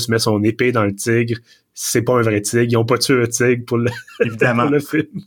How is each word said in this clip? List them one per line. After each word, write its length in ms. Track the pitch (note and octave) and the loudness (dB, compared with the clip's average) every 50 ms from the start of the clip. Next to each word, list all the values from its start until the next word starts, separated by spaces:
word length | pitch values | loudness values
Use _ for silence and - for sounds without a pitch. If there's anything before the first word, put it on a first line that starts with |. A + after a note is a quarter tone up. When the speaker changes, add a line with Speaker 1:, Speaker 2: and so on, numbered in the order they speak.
| A#2 | 0
Speaker 1:
met 120 | A2+ A2+ A2 | 0 0 0
son 240 | - A2+ G#2+ G#2 G#2 | 2 0 0 2 2
épée 280 | A2+ A2+ - B2 B2 | 0 0 0 0 0
dans 140 | A#2 A2+ G#2 | 2 0 0
le 100 | G2+ G2+ | 0 -2
tigre, 440 | G2+ - A#2 A2+ A#2 A#2+ A#2 A#2 A#2 - _ - _ _ _ _ | -4 -2 0 0 0 0 -2 -4 -8 -10 _ -20 _ _ _ _
c'est 280 | - - - - B2 A2+ | -10 -6 -2 -2 0 0
pas 100 | B2 B2+ | 2 2
un 80 | A#2+ | 2
vrai 200 | A2+ A2 G#2 G#2 | 2 2 0 0
tigre. 220 | G2+ - A#2 A#2 A#2 A#2 | -2 0 0 0 2 2
Ils 80 | A#2+ | 2
ont 80 | A2+ A2+ | 0 2
pas 120 | A#2 B2+ A#2+ | 2 0 0
tué 220 | - - C3 B2 A#2 | 2 2 2 2 2
un 20 | |
tigre 380 | A#2 - - A#2+ B2 B2 B2 A#2+ | 0 0 0 2 2 2 0 -2
pour 120 | - A#2+ | -2 -2
le, 120 | A#2 A#2 A#2+ A#2 - - | -2 0 -2 -4 -6 -12
<laughs> 140 | - - - | -10 -4 -4
Speaker 2:
Évidemment. 440 | - A#2 A2+ A2 C#3 B2 A#2 A#2 D3+ | -4 -4 0 0 0 0 2 2 2
Speaker 1:
pour 80 | C#3+ D3 | 2 0
le 60 | C#3+ | 0
film. 280 | C#3+ - D3 D#3 D3+ - - F#3 - | -2 -2 -2 -4 -4 -4 -10 -14 -14